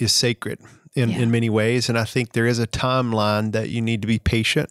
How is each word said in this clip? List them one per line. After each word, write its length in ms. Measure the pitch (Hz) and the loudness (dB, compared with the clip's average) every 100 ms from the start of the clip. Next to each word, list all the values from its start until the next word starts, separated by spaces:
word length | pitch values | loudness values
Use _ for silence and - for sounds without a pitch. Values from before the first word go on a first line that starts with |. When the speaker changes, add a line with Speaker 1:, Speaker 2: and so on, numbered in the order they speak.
Speaker 1:
is 100 | 113 | 0
sacred 460 | - 123 120 - 57 - - - - | 2 0 -2 -6 -12 -16 -20 -8 -2
in, 140 | 120 | 0
Speaker 2:
Yeah. 80 | - | 2
Speaker 1:
in 100 | 117 | 2
many 180 | 117 117 | 2 2
ways. 400 | 107 110 123 113 | 2 2 0 0
And 80 | 117 | 0
I 60 | |
think 300 | 110 131 120 | 0 -2 -2
there 140 | 117 117 | 0 0
is 100 | 120 | 0
a 80 | 113 | -2
timeline 840 | - 131 131 123 110 104 104 107 | -2 0 0 0 0 0 0 0
that 160 | 107 110 | -2 -4
you 100 | 113 | -4
need 220 | 113 113 | -2 -2
to 60 | 104 | 0
be 100 | 113 | 0
patient 500 | - 113 113 - - | 2 0 0 0 -2